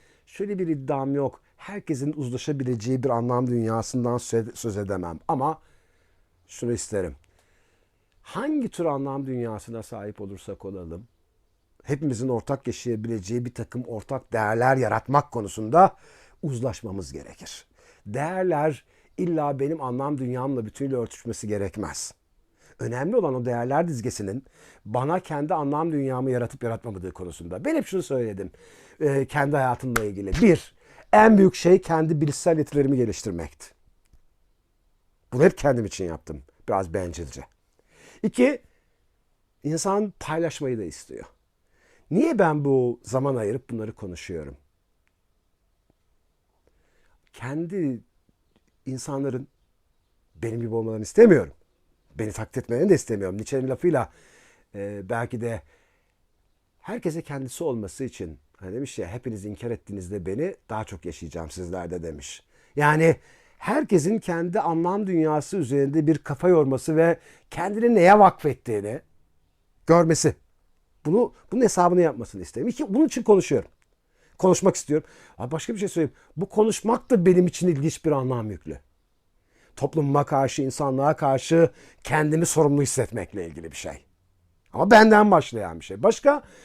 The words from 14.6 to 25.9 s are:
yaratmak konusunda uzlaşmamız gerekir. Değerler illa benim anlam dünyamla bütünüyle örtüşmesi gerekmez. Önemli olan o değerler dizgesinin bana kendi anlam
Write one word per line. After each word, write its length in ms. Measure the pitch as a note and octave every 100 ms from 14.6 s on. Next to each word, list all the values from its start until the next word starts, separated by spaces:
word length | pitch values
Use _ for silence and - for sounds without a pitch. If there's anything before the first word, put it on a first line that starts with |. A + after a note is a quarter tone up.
| B2 C3+
yaratmak 560 | A2+ A2 - C#3+ -
konusunda 640 | A#2+ G2+ - A2 D#3 F#3+ - - - _ _
uzlaşmamız 680 | D3+ B2 B2+ G#2+ A2 F#2+ F2+
gerekir. 520 | - - - - - - _ _ _ -
Değerler 800 | A2+ D3+ F#3 F#3 D3+ D#3 C#3 _ _ _ -
illa 420 | F3 E3 D3 C#3
benim 220 | C#3 D#3+
anlam 360 | C3 B2 C#3 D3
dünyamla 480 | B2+ B2+ C3 C3 G#2+
bütünüyle 300 | - C#3 C3
örtüşmesi 520 | A2+ - A#2+ A2+ G#2+
gerekmez. 680 | G#2 G2 G#2+ F#2+ - - - _ _ _ _ _ _
Önemli 360 | A#2 A#2+ D3 B3
olan 200 | E3+ B2+
o 100 | B2
değerler 420 | A#2+ B2 C#3+ E3+
dizgesinin 580 | C3+ A2+ - G2+ A2+ - _ - - G#2
bana 340 | A#2+ C#3 F3+
kendi 340 | - D3+ D3
anlam 380 | F3 C#3 D3 E3